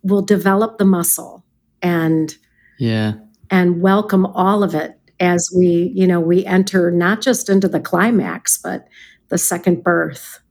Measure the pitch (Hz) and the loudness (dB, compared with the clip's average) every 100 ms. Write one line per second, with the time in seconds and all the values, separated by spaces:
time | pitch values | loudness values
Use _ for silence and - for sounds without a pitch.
0 | 190 196 196 196 190 196 220 - 196 185 | 0 -2 2 0 2 0 -2 0 2 2
1 | 170 - - - _ _ _ _ 175 170 | 0 -4 -8 -20 _ _ _ _ -2 0
2 | 160 160 156 - _ _ _ _ 117 110 | 0 0 -2 -8 _ _ _ _ -2 0
3 | 107 107 - _ _ 190 180 170 190 196 | -2 -6 -14 _ _ 0 2 2 2 2
4 | 208 190 190 185 185 208 190 156 160 - | 2 0 0 0 0 0 0 -2 -6 -12
5 | _ _ 180 175 - 185 180 170 175 190 | _ _ 0 0 0 2 2 2 0 0
6 | 185 175 165 175 - 185 196 190 175 175 | 2 2 2 0 2 0 2 0 2 2
7 | 175 214 262 240 - 190 190 185 - 175 | 0 0 0 -2 2 2 2 -2 -2 0
8 | 214 226 175 170 - - - - _ - | 2 2 -2 -6 -4 -4 -4 -10 _ -20
9 | - _ _ 180 - 175 185 170 180 170 | -20 _ _ -4 -2 -2 0 0 0 -2
10 | 156 135 - - _ | -2 -8 -18 -20 _